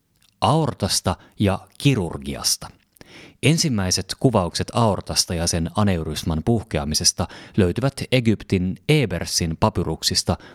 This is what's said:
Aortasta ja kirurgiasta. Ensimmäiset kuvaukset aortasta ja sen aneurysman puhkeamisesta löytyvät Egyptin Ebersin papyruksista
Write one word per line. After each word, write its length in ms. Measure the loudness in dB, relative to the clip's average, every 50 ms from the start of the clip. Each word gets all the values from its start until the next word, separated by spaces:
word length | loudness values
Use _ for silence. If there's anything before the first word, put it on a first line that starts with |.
| _ _ _ _ _ _ _ _
Aortasta 760 | 0 2 2 2 2 0 -2 -4 -4 -2 -2 -2 -2 -2 -4 -4 -8 -14 _ 0
ja 200 | 0 0 0 -2 -6 -14 _ -2
kirurgiasta. 880 | 0 2 2 2 0 -4 -6 -8 -10 -10 -10 -6 -4 -4 -4 -4 -6 -12 -20 _ _ _ _ _ -20 -20 -20 -20 -20 -20 -10 _ 2
Ensimmäiset 720 | 2 2 4 2 0 0 0 0 0 0 -2 -4 -6 -4 0
kuvaukset 520 | 0 2 4 2 2 0 -2 -4 -6 -2 0
aortasta 600 | 2 2 2 2 0 -4 -4 -2 -2 -2 -2 -2
ja 140 | -2 -2 0
sen 220 | 0 -2 -2 -2 0
aneurysman 680 | 2 2 2 2 0 -2 -4 -6 -4 -4 -2 -2 -2 0
puhkeamisesta 840 | 0 0 0 -2 -4 -4 -4 -2 -2 -2 0 0 0 0 0 -4 -6 -6 -12 -20 -4 0 2
löytyvät 360 | 2 2 2 0 -2 -2 -2 -4 -2 0
Egyptin 680 | 0 2 4 2 2 0 0 0 0 0 0 -2 -4 -4 0 0
Ebersin 680 | 2 2 2 0 -2 -4 -4 -4 -2 -2 -2 -2 0 0
papyruksista 800 | 0 0 0 0 -2 -2 -4 -4 -4 -2 -2 0 0 0 -2 -2 -4 -12 -20